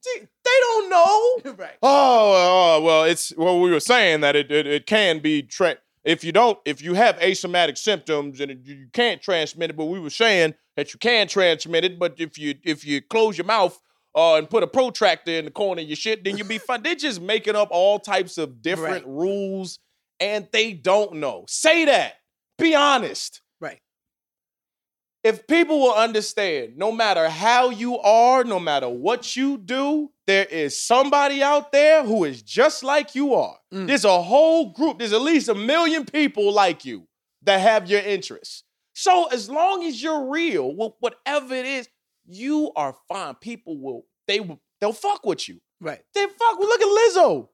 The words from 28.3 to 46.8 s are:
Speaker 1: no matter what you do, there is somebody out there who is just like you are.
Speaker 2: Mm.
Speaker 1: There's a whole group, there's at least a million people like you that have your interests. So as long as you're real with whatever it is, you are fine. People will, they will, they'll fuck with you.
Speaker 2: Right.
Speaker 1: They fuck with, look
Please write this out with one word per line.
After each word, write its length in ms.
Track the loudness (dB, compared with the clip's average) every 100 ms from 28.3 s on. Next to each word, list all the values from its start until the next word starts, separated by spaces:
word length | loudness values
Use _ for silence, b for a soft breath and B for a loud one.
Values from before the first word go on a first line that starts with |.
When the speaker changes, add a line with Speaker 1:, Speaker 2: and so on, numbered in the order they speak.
| 4
Speaker 1:
no 160 | 2 -2
matter 280 | -2 -2 -2
what 460 | -4 -2 -4 -6
you 240 | -4 -4 -4
do, 540 | -6 -4 -2 -2 -6 _ 0
there 160 | 0
is 360 | 0 -4 -6 -6
somebody 640 | 2 2 4 2 2 0
out 300 | 0 0 2
there 320 | 2 6 4
who 180 | 4 -2
is 180 | -2 -6
just 420 | -10 0 2 0
like 320 | -2 -2 -2 -4
you 180 | 0
are. 220 | 0 -2 -8 _
Speaker 2:
Mm. 140 | -10 -2
Speaker 1:
There's 160 | 2
a 180 | 4 2
whole 480 | 4 4 6 4 0
group, 280 | -4 -4 -4
there's 120 | -2
at 100 | -2
least 260 | 2 0 0
a 60 |
million 500 | -4 0 0 2 -2
people 480 | -4 -2 -2 0 0
like 320 | 2 2 0
you 240 | -10 -16 _ _ _ _
that 160 | 0 4
have 300 | 4 2 0
your 100 | -2
interests. 600 | 0 -6 -6 -16 -18 -20 _ _ _
So 320 | -6 0 2 2
as 240 | -4 -6
long 340 | -2 0 -2
as 160 | -6 -8
you're 300 | -6 -6 -4
real 420 | -4 -4 -2 -4
with 180 | -6 -10 _
whatever 540 | -8 -8 -6 -6 -6
it 120 | -8 -6
is, 220 | -8 -10 _ _ _
you 460 | _ -12 -6 -4 -4 -6
are 180 | -8 -10 _
fine. 260 | -12 -10
People 440 | -14 -16 -16 -14 -14
will, 260 | -12 -14 _ _ -4
they 100 | -4
will, 220 | -4 -14 _ _
they'll 120 | -6
fuck 340 | -4 -6 -4 -4
with 220 | -6 -8
you. 120 | -16 _ _
Speaker 2:
Right. 220 | -14 -14 _
Speaker 1:
They 100 | -4
fuck 340 | -4 0 -2 0
with, 100 | 0
look 120 | 2